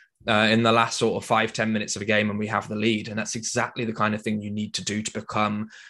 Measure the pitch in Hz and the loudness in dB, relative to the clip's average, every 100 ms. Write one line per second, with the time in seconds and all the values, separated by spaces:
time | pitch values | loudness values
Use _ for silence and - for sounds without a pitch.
0 | - _ - 107 107 113 117 113 113 - | -20 _ 0 4 6 6 6 6 4 2
1 | 113 95 - 113 113 - 110 110 104 101 | 0 0 2 2 2 0 0 0 -2 -4
2 | 104 107 107 104 104 104 - 107 110 107 | 0 2 2 0 -2 -2 -2 0 0 0
3 | 104 107 107 117 113 120 113 - 113 110 | -2 -6 -6 -6 -4 -2 -2 -2 -4 0
4 | 107 107 110 107 104 107 104 - 92 104 | 0 0 -2 -4 -4 -6 -4 -6 -4 -4
5 | 107 107 - 107 107 104 110 - | -4 -8 -4 0 0 0 -6 -12